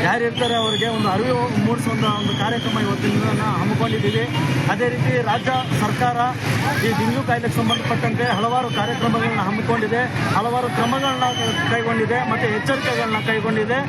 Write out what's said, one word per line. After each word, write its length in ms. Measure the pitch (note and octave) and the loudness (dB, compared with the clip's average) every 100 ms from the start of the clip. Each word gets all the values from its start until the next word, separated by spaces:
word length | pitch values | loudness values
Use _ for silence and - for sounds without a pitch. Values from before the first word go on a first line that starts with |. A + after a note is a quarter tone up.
ಯಾರಿರ್ತಾರೆ 520 | - A3+ A#3 A3+ A#3+ A#3 | 0 0 0 0 0 0
ಅವರಿಗೆ 320 | A3 G#3 A3+ | 0 0 0
ಒಂದು 220 | A3 G3+ | 0 0
ಅರಿವು 560 | F#3+ B3 B3 A#3+ G#3 G#3 | 0 0 0 0 2 2
ಮೂಡಿಸುವಂಥ 380 | A#3 A#3 A3 | 0 0 0
ಒಂದು 300 | A3 G#3 G#3 G3+ | 0 0 -2 -2
ಕಾರ್ಯಕ್ರಮ 400 | G#3 A3+ A#3 A3 | -2 -2 -2 -2
ಇವತ್ತಿನ 300 | G#3 G3 G#3+ | 0 0 0
ದಿನ 320 | G#3 - - | 0 0 0
ಹಮ್ಮಿಕೊಂಡಿದ್ದೀವಿ. 840 | - - F#3+ - A3+ A3 G3+ G#3+ A#3 - - - - | 0 0 0 0 0 0 2 0 0 0 0 0 0
ಅದೇ 180 | B3+ A#3+ | 2 0
ರೀತಿ 320 | A#3+ - B3 | 2 2 2
ರಾಜ್ಯ 300 | A3 A3+ B3+ C4 B3+ - | 2 0 0 0 0 0
ಸರ್ಕಾರ 360 | C#4 C#4 B3 A#3+ B3 B3 - - - C#4 A3 | 0 0 0 2 0 -2 -2 0 0 0 0
ಈ 60 | |
ಡೆಂಗ್ಯೂ 320 | A3+ A3 B3 | 2 2 0
ಕಾಯಿಲೆಗೆ 300 | C4 A#3+ A#3+ | 0 0 0
ಸಂಬಂಧಪಟ್ಟಂತೆ 680 | A#3+ A3+ A#3+ B3 A#3 A#3 A3+ | 0 2 0 0 0 0 0
ಹಲವಾರು 460 | A#3+ F#3+ A3+ B3 B3 | 0 0 2 0 0
ಕಾರ್ಯಕ್ರಮಗಳನ್ನ 680 | - G#3+ A3+ A#3 A3+ A3+ A3+ | -2 -2 0 0 2 0 0
ಹಮ್ಮಿಕೊಂಡಿದೆ, 680 | F#3+ G#3 A3 A#3 G#3+ A#3 B3 - - - | -2 -2 0 0 0 0 0 -2 0 0
ಹಲವಾರು 320 | A3+ A#3+ B3 | 0 0 0
ಕ್ರಮಗಳನ್ನ 560 | A#3 A#3 C4+ C4+ C4 B3+ B3 A3+ A3 - | 0 0 0 0 0 0 0 -2 -2 0
ಕೈಗೊಂಡಿದೆ 580 | A3+ A3+ A3+ G#3+ A#3+ B3 | 0 0 0 0 0 0
ಮತ್ತು 180 | A3+ A#3 | 0 0
ಎಚ್ಚರಿಕೆಗಳನ್ನ 720 | G#3+ G#3+ C4+ C4 A#3+ A#3 A3 A3 | -2 0 -2 0 -2 -2 -2 0
ಕೈಗೊಂಡಿದೆ. 520 | A3 G#3+ A3 G#3+ B3+ | -2 0 -2 0 -2